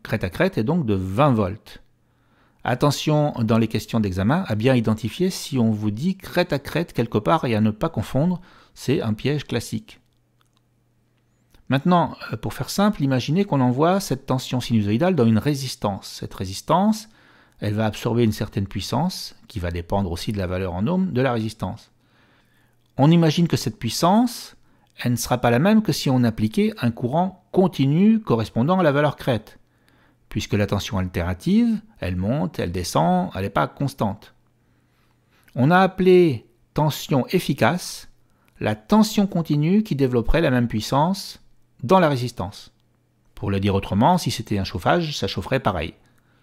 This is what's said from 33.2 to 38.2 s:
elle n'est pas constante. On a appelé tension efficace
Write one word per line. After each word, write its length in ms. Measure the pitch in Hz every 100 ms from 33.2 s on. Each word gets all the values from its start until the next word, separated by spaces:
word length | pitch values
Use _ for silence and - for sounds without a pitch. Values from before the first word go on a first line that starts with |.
| 95 95
elle 60 |
n'est 60 | 98
pas 180 | 156 -
constante. 640 | - 139 - 110 - - _ _ _ _ _ _ _ _ _ _ _ _ 110
On 160 | 131
a 80 | 180
appelé 640 | 190 185 185 180 170 113 - _ _
tension 520 | - 151 - - 139 -
efficace 800 | 185 - 165 113 175 - - - _